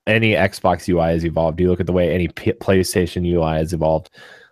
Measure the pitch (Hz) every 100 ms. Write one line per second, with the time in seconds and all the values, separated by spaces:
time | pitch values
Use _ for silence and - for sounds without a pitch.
0 | - 110 113 95 95 - 92 87 - 87
1 | 82 82 82 80 80 82 90 90 85 90
2 | 87 90 85 - - - - 95 90 -
3 | 85 92 87 87 80 80 80 82 78 80
4 | - - - - -